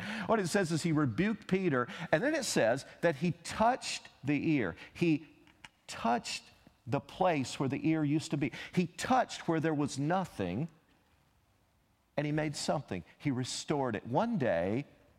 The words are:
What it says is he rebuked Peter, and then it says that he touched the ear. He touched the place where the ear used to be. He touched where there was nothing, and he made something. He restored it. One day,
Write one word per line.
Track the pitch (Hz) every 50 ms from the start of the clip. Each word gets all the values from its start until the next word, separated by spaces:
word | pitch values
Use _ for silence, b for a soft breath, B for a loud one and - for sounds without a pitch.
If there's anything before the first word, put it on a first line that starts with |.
| 180 202 214 220 196
What | B 226 226
it | 196 160
says | - 208 196 151 170
is | 156 -
he | 175
rebuked | 156 147 151 131 107 107 180 214 226 - - -
Peter, | 185 190 190 175 139 127 120 - B B 165 B
and | B 156
then | 208 285 311
it | 311 240
says | - - 170 123 110 123 139 - B B B
that | - 170 160
he | 131 165 180 - - -
touched | - - - 220 233 262 269 - - - - - - - _ -
the | - 147 143 - 165 156
ear. | 143 110 87 82 B B B B
He | - 175 170 156 139 - - - _ - - _ _ - - _ _ _ -
touched | - - - 226 240 233 - - - - - - - - - - _ _ -
the | 123 117 139
place | - - - - 185 185 165 147 127 - - -
where | 147 131
the | 135 - - 160
ear | 160 160 156
used | 143 147 160 - -
to | - 147
be. | 151 131 B B B B B
He | 180 180 160
touched | - - - - 254 254 220 - - - - -
where | 165 160
there | 143 165 156
was | 143 147 135 - 131
nothing, | 143 151 175 190 180 - - - 101 87 90 107 160 165 - _ _ _ _ _ _ _ _ _ _ _ _ _ _ _ _ _ _ _ _ _ _ _ _ _ _ _ _ -
and | 147
he | 151
made | 147 156 151 156 147
something. | - - - 180 156 139 - 101 90 82 B B B
He | - 151
restored | 131 120 127 - - - - - 165 143 135 127 107
it. | 98 -
One | 110 120 156 214 233 240 185
day, | 127 110 87 82 85 95 107 123 147 - - - _ _ _